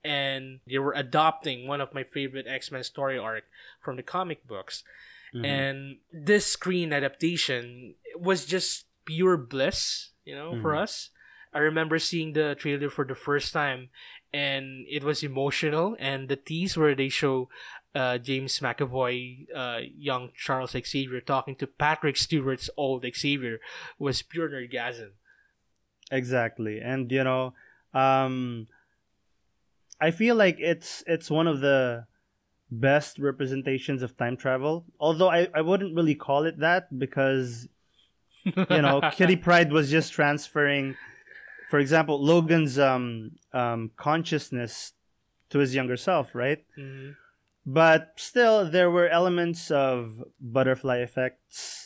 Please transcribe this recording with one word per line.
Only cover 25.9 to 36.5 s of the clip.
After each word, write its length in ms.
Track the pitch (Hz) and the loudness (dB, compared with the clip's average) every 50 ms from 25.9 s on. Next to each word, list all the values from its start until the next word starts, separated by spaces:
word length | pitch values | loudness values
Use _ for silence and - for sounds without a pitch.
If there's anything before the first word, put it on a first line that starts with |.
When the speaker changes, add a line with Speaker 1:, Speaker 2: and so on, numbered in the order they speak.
| _ _ _ - | _ _ _ -4
Speaker 2:
Exactly. 680 | 135 131 127 123 131 123 117 113 - - 110 107 107 110 | -4 -2 -2 0 0 0 0 -2 -4 -6 -6 -6 -6 -6
And, 300 | 117 120 131 135 127 117 | -6 -4 -4 -4 -2 -2
you 140 | 127 135 131 | 0 0 2
know, 300 | 131 131 131 127 127 127 _ _ _ _ _ _ _ - | 2 0 0 -2 -4 -8 _ _ _ _ _ _ _ 0
um, 720 | 135 135 135 135 135 135 131 131 127 127 123 120 117 110 _ _ _ _ _ _ _ _ _ _ _ _ _ _ _ _ _ _ _ _ _ _ _ _ _ - _ | 2 4 4 4 4 2 0 -2 -4 -6 -6 -6 -10 -12 _ _ _ _ _ _ _ _ _ _ _ _ _ _ _ _ _ _ _ _ _ _ _ _ _ -4 _
I 100 | 156 165 | 0 0
feel 240 | 170 170 220 240 233 | 2 2 2 4 6
like 200 | 220 202 185 160 - | 6 6 4 4 2
it's, 440 | 139 170 165 165 - - - - - | 0 0 0 0 -4 -10 -10 -10 -2
it's 240 | - 165 160 - - | -2 -2 -2 0 0
one 160 | 147 156 165 | 0 2 2
of 140 | 165 151 135 | 2 2 2
the 460 | 135 139 139 135 131 123 117 117 117 _ _ _ _ _ _ _ _ _ _ _ _ _ | 2 4 4 4 4 0 -2 -6 -10 _ _ _ _ _ _ _ _ _ _ _ _ _
best 480 | 120 113 131 135 143 147 147 - - - | -6 0 4 4 4 4 2 -2 -8 -2
representations 840 | 139 139 131 135 143 127 135 135 131 135 135 131 - - 139 127 | -2 -2 -2 -2 -4 -4 -4 -4 -2 -2 -2 -2 -2 -4 -4 -4
of 140 | 127 117 - | -4 -8 -4
time 200 | - 123 120 127 | -4 -4 -4 -4
travel. 480 | - - 135 131 131 135 151 160 170 170 - _ _ | -2 -2 -2 0 0 0 -2 -2 -2 -6 -16 _ _
Although 320 | 147 156 165 156 185 185 | 2 2 4 6 4 6
I, 180 | 165 170 175 180 - | 6 4 2 2 2
I 60 | 156 | 0
wouldn't 340 | 156 165 190 196 196 190 160 | 2 2 2 2 0 -2 0
really 200 | 170 170 156 143 | 2 2 2 2
call 300 | - - - 139 143 156 | 0 0 0 2 2 2
it 140 | 165 | 0